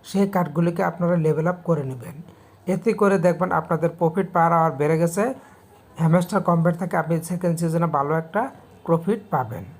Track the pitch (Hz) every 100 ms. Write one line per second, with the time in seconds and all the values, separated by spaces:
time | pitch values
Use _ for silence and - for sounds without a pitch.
0 | - 196 196 185 170 165 170 170 180 165
1 | 175 175 156 151 165 175 - 156 131 127
2 | - 147 - - - - - 180 226 208
3 | 202 196 175 175 185 165 160 165 165 160
4 | 165 180 175 175 165 170 165 139 151 160
5 | 165 170 233 262 - - - - - -
6 | 165 175 180 208 175 170 165 170 185 175
7 | 156 165 165 180 175 160 165 165 170 143
8 | 143 160 160 208 269 - - - - 165
9 | 170 226 - 151 110 87 92